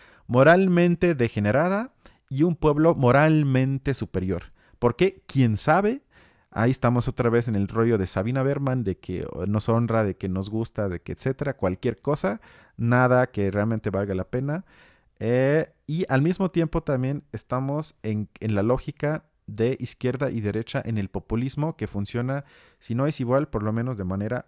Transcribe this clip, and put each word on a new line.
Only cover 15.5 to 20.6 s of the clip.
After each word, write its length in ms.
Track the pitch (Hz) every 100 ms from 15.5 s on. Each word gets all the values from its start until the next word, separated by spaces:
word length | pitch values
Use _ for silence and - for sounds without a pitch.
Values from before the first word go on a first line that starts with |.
| 151 - _ -
y 180 | 156 -
al 120 | 131
mismo 300 | 151 185 185
tiempo 320 | 170 160 170
también 400 | - 131 131 143 -
estamos 640 | 113 - 127 135 147 156 -
en, 260 | 110 107 104 -
en 160 | 113 101
la 80 |
lógica 600 | 104 131 - - 147 156 _ _ -
de 300 | 104 113 135
izquierda 520 | 123 - 127 123 135
y 100 | 113
derecha 420 | 104 107